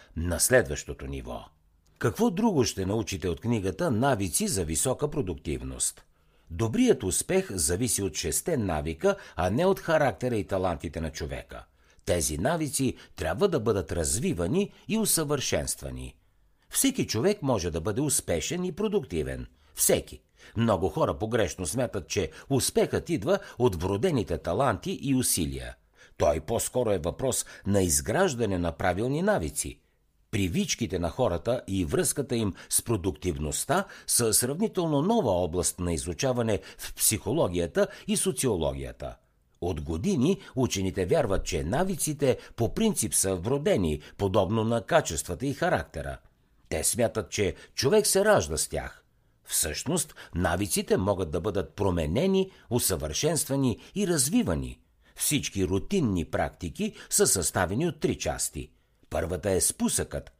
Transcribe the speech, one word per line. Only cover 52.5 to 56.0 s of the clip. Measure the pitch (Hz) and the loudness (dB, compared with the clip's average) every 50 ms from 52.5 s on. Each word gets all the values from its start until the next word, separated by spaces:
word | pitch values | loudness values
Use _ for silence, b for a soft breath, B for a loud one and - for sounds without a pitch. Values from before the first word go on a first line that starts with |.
| B B B B | B B B B
усъвършенствани | 117 120 - - 95 80 78 76 78 - - 151 170 - - - 135 139 135 127 110 B B B B | 0 0 2 2 0 0 -2 -4 -2 0 0 2 2 0 0 0 0 0 2 0 0 B B B B
и | 190 208 | -2 0
развивани. | 175 175 151 - 139 190 247 220 110 82 71 65 62 60 - _ _ _ _ b b b | 2 2 2 2 2 2 2 2 2 0 -2 -2 -6 -10 -14 _ _ _ _ b b b
Всички | - - - 156 127 - - - 98 95 | -4 -2 0 0 0 -2 -2 0 0 0
рутинни | 87 95 98 - - 202 196 | 2 2 -2 0 0 0 2